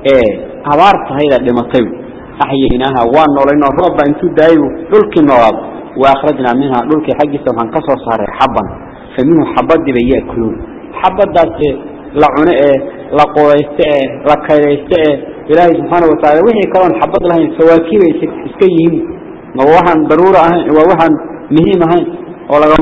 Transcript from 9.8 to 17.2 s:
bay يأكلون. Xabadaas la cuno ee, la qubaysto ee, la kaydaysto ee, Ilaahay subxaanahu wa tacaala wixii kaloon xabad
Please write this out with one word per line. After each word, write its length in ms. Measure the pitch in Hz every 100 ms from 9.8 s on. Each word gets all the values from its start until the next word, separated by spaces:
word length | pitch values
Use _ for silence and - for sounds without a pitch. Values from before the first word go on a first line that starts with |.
| 139 120
bay 100 | 123
يأكلون. 400 | - - 117 110 - - - - -
Xabadaas 500 | 185 185 185 170 160 - 147 135 - - - 143
la 80 | 147
cuno 180 | 135 165 135 143
ee, 100 | 135 - - - 147
la 60 | 147
qubaysto 480 | 147 147 147 143 - 156
ee, 100 | 143 135 - 143
la 80 | 147 -
kaydaysto 500 | 151 147 143 - 170 156
ee, 80 | 135 - - -
Ilaahay 240 | 160 175 165
subxaanahu 300 | - 175 165
wa 60 | 151
tacaala 200 | 151 151 208
wixii 260 | 220 -
kaloon 200 | 185 180 -
xabad 220 | 156 196